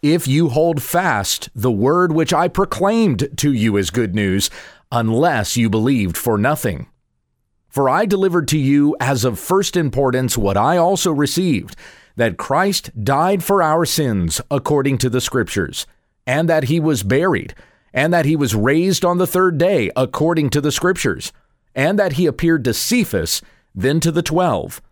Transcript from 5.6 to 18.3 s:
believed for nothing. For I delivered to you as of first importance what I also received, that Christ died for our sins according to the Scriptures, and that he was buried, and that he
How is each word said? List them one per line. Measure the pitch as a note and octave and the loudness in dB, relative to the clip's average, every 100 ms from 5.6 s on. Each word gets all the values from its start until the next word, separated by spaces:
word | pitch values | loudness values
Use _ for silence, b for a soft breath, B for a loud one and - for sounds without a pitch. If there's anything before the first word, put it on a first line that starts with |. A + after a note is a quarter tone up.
| A2+ | 0
believed | A2 A2+ C3 G2 E2 | 2 2 0 0 -2
for | - G#2+ | -2 0
nothing. | A#2 D3+ A#2+ D2+ - _ _ _ _ _ _ _ _ | 2 0 -4 -6 -10 _ _ _ _ _ _ _ _
For | - C3+ | -2 2
I | D3 G#3+ | 2 2
delivered | G3 F#3+ F3 C#3+ | 2 2 0 0
to | D3+ | 0
you | C3+ C#3+ D3 D3+ | 2 4 2 0
as | B2+ C3+ B2 | -2 0 -2
of | A#2+ | -4
first | - F#3 G3+ F#3 | -2 0 0 -2
importance | D3+ C3+ C3+ B2+ B2+ B2 | -2 0 0 0 -2 0
what | G2 G2 | 0 2
I | A#2 E3+ | 2 2
also | E3+ F#3+ F#3 | 2 2 0
received, | D3 C#3+ - F#3 A#2 - - B B B - | 0 0 0 0 -2 -4 -18 B B B -2
that | A#2 E2+ | -2 -2
Christ | - C#3 G3 G3 - - | -2 0 0 -2 -6 -6
died | G#2+ C#3 E3+ G3 | -2 0 2 0
for | - G3 | 0 0
our | D#3+ D#3 E3+ | 2 2 0
sins | - C#3 G#2 E2+ - - | 0 0 0 -2 -4 -4
according | C#3+ - D3 C3+ C3 | -4 0 0 0 0
to | C3 | 0
the | A#2+ | -2
Scriptures, | - C3+ A2 - E2+ - - _ _ _ - | -2 -2 -2 -2 -4 -6 -12 _ _ _ -4
and | C#3 E3 | -2 2
that | D#3+ C3 | 0 2
he | E3 | 0
was | D#3 C#3 | 2 0
buried, | G2 C3 F3+ C3+ - - b b b | 0 0 2 -2 -4 -16 b b b
and | - D3+ | -2 0
that | F3 | 2
he | D3 | 2